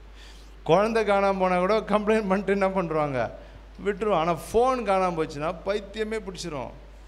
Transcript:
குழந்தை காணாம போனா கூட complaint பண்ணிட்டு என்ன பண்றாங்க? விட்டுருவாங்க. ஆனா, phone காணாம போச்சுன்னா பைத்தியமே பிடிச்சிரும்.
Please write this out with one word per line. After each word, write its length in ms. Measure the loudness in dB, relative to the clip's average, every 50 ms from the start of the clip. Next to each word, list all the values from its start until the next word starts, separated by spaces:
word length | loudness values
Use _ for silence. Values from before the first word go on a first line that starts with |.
| -20 -20 -20 -20 -20 -20 -20 -20 -20 -20 -20 -6 2
குழந்தை 400 | 4 4 4 4 4 2 2 2
காணாம 360 | 4 4 4 4 2 2 2
போனா 180 | 2 2 2
கூட 220 | 2 2 2 2 2
complaint 480 | 2 0 0 0 2 2 2 2 2
பண்ணிட்டு 240 | 2 0 0 2 0
என்ன 180 | 0 2 0 0
பண்றாங்க? 680 | 0 0 -2 -2 0 0 0 0 0 -2 -2 -4 -6 -10 -18 -18 -20 -20 -20 -20 -16 -8 -4
விட்டுருவாங்க. 280 | -4 -4 -2 0 0 2
ஆனா, 200 | 2 2 2 0
phone 440 | -2 -2 0 2 2 4 4 2 0
காணாம 360 | 0 2 2 2 2 2 0
போச்சுன்னா 400 | -2 -4 -4 -4 -4 -4 -4 -4 -4 -4
பைத்தியமே 540 | -4 -4 -4 -6 -8 -6 -6 -4 -4 -4 -6
பிடிச்சிரும். 500 | -6 -8 -10 -10 -8 -8 -8 -8 -8 -10 -12 -16 -18 -20 -20 -20 -20